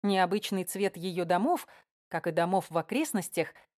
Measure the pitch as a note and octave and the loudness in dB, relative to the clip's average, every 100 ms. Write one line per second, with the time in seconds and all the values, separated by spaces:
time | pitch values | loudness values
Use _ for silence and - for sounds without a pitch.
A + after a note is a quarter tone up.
0 | G3+ F#3+ F3+ G#3 - F#3+ F3+ F#3+ G3 F3 | 2 4 4 2 -2 -4 -4 -2 -2 -2
1 | F3+ F3 E3+ F3+ B3 F4 - - _ _ | -6 -2 2 2 4 0 -2 -20 _ _
2 | _ E3+ F3 E3 E3+ F#3+ - E3 E3 C4 | _ -4 -2 0 2 0 0 -4 -2 -2
3 | D#4 G#3 E3+ - D#3 - _ | 0 -2 -2 -2 -4 -6 _